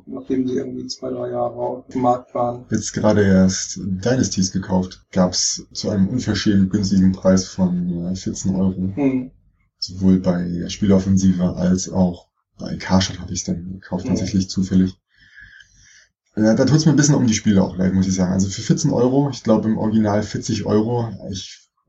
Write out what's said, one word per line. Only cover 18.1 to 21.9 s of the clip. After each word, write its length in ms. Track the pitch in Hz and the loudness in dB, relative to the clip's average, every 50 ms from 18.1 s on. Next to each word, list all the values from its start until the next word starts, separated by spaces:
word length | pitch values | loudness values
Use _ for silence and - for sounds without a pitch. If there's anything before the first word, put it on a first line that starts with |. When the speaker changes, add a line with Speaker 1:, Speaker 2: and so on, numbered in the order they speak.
| 92 | 0
Speaker 2:
sagen. 200 | 92 90 87 95 | 0 0 0 0
Also 140 | 95 98 98 | 0 0 -2
für 120 | - - | -4 -4
vierzehn 300 | - - 156 151 - 139 | -2 -2 0 0 0 0
Euro, 380 | - - 123 127 131 139 143 139 | 0 2 2 2 2 2 0 0
ich 120 | 127 - - | -2 -4 0
glaub 220 | 117 110 104 98 | 0 2 2 2
im 120 | 110 110 | 0 -2
Original 440 | 90 107 107 107 110 107 104 101 107 | 0 0 0 2 2 2 2 0 0
vierzig 440 | 107 - - 123 - - 117 101 - | -2 -4 -6 -6 -4 -4 -4 -2 0
Euro, 440 | 151 202 208 107 120 123 120 117 110 98 95 - 98 | 0 2 2 2 0 -2 -2 -4 -4 -8 -10 -10 -10
ich, 360 | 101 95 - - - - _ _ _ _ _ _ | -10 -10 -10 -14 -18 -20 _ _ _ _ _ _